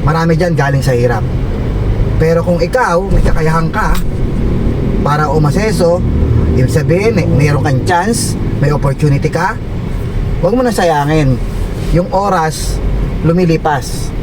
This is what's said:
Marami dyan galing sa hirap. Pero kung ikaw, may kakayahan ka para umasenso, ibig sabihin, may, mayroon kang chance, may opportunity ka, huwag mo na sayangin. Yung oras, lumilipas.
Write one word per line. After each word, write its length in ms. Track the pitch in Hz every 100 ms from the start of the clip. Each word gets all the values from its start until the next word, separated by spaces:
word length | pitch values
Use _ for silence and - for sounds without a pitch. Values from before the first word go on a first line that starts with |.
Marami 320 | 139 160 165 160
dyan 160 | 180
galing 320 | 147 139 135
sa 80 | 131
hirap. 320 | 123 123 120 - - - - - - - - - -
Pero 240 | 160 165
kung 160 | 170 170
ikaw, 480 | 170 - 220 170 190
may 160 | 185
kakayahan 480 | - 151 156 165 160
ka 240 | - - - - - - - - - - - - -
para 320 | 135 147 151
umasenso, 720 | 156 147 185 214 170 170 175 - - - - - 120
ibig 80 | 127
sabihin, 480 | 156 139 175 214 208
may, 80 |
mayroon 400 | 165 165 147 143
kang 160 | 151 131 -
chance, 480 | 175 196 233 - - - -
may 80 | 143
opportunity 640 | 147 143 135 151 139 156
ka, 240 | 160 185 240 - - - - - - - -
huwag 80 | 175
mo 80 | 240
na 120 | 247
sayangin. 680 | 214 180 151 143 156 139 120 - - - - - 165
Yung 160 | 180
oras, 640 | 185 202 185 160 - - - - - - -
lumilipas. 880 | 160 175 175 156 160 139 - - - -